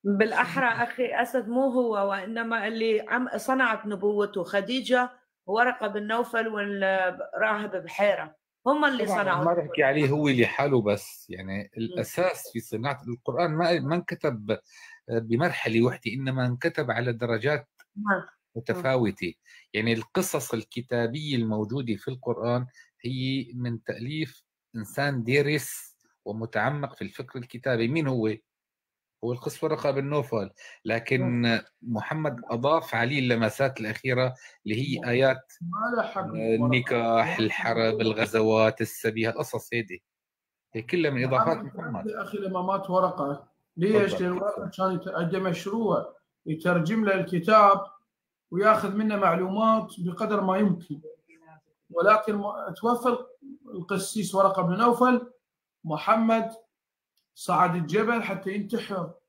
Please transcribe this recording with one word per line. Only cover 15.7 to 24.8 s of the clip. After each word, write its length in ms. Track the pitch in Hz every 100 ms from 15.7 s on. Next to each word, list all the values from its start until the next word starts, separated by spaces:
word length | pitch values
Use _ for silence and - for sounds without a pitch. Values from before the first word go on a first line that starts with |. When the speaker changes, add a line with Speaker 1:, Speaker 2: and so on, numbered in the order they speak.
| 113
Speaker 2:
واحدة، 300 | 120 123 113
إنما 340 | 123 135 131 123
انكتب 440 | 123 - 160 135
على 220 | 113 123
درجات 560 | 113 120 113 131 147 - _ _ 202
Speaker 1:
نعم. 260 | 208 185 170 _ _ 113
Speaker 2:
متفاوتة. 800 | 123 180 135 131 107 98 90 - _ - _
يعني 200 | 107 113
القصص 640 | 113 - 185 185 151 -
الكتابية 840 | 110 - - 123 120 117 143 151 127
الموجودة 600 | 113 107 107 135 120 101
في 120 | -
القرآن 580 | 127 123 110 113 123 123 - - _
هي 480 | 120 131 131 135 135
من 280 | 123 120 113
تأليف 600 | - 107 120 156 156 - _ _ _
إنسان 480 | 117